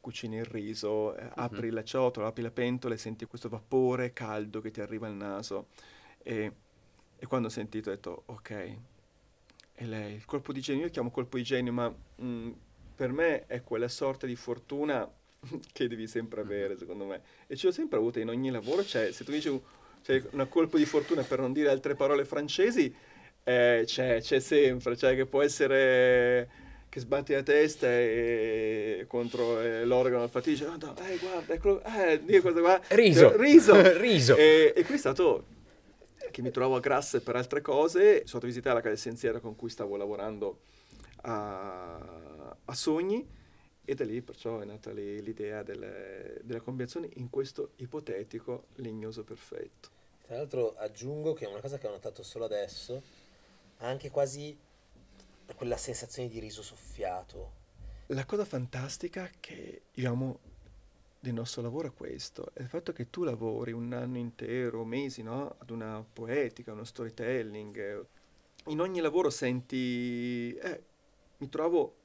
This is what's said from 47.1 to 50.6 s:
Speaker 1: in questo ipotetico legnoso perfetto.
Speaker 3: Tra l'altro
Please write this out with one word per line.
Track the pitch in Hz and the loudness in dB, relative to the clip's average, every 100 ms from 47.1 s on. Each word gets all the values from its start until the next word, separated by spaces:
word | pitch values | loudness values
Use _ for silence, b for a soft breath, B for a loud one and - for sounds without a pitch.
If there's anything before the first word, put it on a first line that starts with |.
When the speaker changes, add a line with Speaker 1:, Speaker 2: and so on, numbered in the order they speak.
Speaker 1:
in | - 123 | -12 -10
questo | - 135 - - _ | -6 -6 -6 -10 _
ipotetico | 127 156 147 98 107 117 - 123 - - | -12 -12 -8 -10 -8 -12 -10 -12 -12 -14
legnoso | 120 110 110 110 | -12 -10 -12 -12
perfetto. | 107 110 - - - _ - _ _ _ _ | -16 -18 -16 -14 -14 _ -20 _ _ _ _
Speaker 3:
Tra | 123 | -10
l'altro | 147 131 | -8 -2